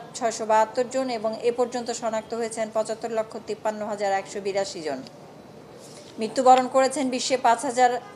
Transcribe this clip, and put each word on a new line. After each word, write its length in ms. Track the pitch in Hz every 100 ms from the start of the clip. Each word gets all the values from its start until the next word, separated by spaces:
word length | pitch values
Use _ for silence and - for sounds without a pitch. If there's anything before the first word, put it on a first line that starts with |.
| -
ছয়শো 320 | - 233 220 214
বাহাত্তর 380 | 220 220 240 240
জন 180 | 262 262
এবং 200 | 233 220 220
এ 80 | 240
পর্যন্ত 380 | 233 240 247 233
শনাক্ত 440 | 233 233 220 214
হয়েছেন 320 | 226 233 226 220
পঁচাত্তর 360 | 220 214 220 226
লক্ষ 220 | 226 220 226 208
তিপ্পান্ন 400 | 208 220 214 208
হাজার 260 | 208 202
একশো 280 | 196 190 214
বিরাশি 400 | 196 196 190 180
জন। 160 | 156 131 131 - - - - - - - - - - -
মৃত্যুবরণ 500 | 220 240 254 254 254
করেছেন 420 | 262 262 277 262
বিশ্বে 260 | 247 - 262
পাঁচ 240 | 247 233
হাজার 260 | 285 240 247 247 -